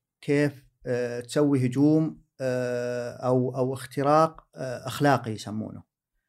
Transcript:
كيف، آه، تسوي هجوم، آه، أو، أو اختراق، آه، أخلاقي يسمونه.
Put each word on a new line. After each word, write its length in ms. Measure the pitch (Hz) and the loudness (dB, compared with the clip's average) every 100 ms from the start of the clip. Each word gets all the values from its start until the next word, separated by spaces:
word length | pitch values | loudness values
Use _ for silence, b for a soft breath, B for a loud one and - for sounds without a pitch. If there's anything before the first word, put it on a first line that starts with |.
| _ _ | _ _
كيف، 440 | - 143 147 139 _ _ 135 | 0 2 0 -2 _ _ -6
آه، 340 | 123 120 120 | -4 -4 -8
تسوي 460 | 117 151 147 139 127 | -4 0 2 2 2
هجوم، 560 | 131 147 156 160 - _ - | 2 4 4 2 -6 _ -6
آه، 720 | 131 127 123 123 123 120 120 | -4 -2 -4 -4 -4 -6 -8
أو، 440 | - 127 127 127 131 | -4 2 2 2 -2
أو 180 | 131 | -2
اختراق، 760 | 127 - 139 139 151 160 - - - | -4 -8 -2 4 6 4 0 -20 -12
آه، 320 | 131 117 131 | -10 -10 -8
أخلاقي 440 | - 143 127 113 | 0 2 2 0
يسمونه. 580 | 107 101 107 101 101 - _ _ _ | -8 -8 -10 -10 -12 -20 _ _ _